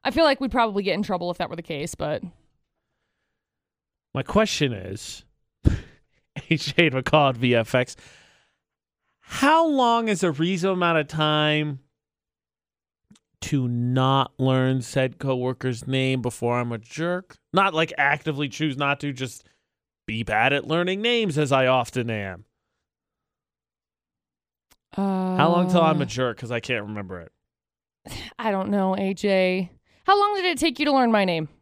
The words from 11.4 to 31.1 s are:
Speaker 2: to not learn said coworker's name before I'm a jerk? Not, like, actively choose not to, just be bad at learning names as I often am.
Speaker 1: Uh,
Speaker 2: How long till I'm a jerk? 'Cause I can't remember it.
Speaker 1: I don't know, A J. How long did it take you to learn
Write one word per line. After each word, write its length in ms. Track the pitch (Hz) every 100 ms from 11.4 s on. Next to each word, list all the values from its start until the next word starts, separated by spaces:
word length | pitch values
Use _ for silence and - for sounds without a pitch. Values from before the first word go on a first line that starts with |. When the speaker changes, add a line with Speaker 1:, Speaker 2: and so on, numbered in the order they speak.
| 151 151 151 135 _ _ _ _ _ _ _ _ _ _ _ _ _ _ _ _
Speaker 2:
to 240 | - 143 127
not 640 | 120 120 127 131 135 131 _
learn 420 | 131 131 131 131
said 360 | 120 139 131 -
coworker's 680 | 135 127 127 127 131 120 131
name 340 | 135 131 131
before 360 | 120 - 120 120
I'm 120 | 120
a 60 | 113
jerk? 580 | 113 - 170 180 185 - _
Not, 200 | 185 196
like, 180 | 160 165 -
actively 500 | 139 147 156 139 143
choose 280 | - 156 135
not 220 | 143 143
to, 120 | 143
just 320 | 127 127 - _ _ _ _ _ _ -
be 160 | 110
bad 300 | 107 107 123
at 140 | 139 -
learning 360 | 160 180 196
names 340 | 226 240 214 147
as 140 | 147
I 140 | 135 131
often 420 | 127 120 127 120
am. 360 | 110 98 90 - _ _ _ _ _ _ _ _ _ _ _ _ _ _ _ _ _ _ _ _ _ _ _ _ -
Speaker 1:
Uh, 400 | 196 190 185 185
Speaker 2:
How 140 | 156
long 200 | 175 180
till 120 | 180
I'm 180 | 160 151
a 40 | 135
jerk? 320 | 110 127 110
'Cause 120 | 117
I 100 | 117
can't 240 | - 120 104
remember 340 | 104 95 92
it. 120 | 82 _ _ _ _ _ _ _ - - - -
Speaker 1:
I 120 | 220
don't 200 | 196 196
know, 260 | 202 190 190
A 180 | 196
J. 560 | 196 208 190 185 185 180 _ _ _
How 140 | - 403
long 160 | 415 403
did 80 |
it 140 | 359 302
take 200 | 320 254
you 60 | 294
to 60 |
learn 180 | 269 247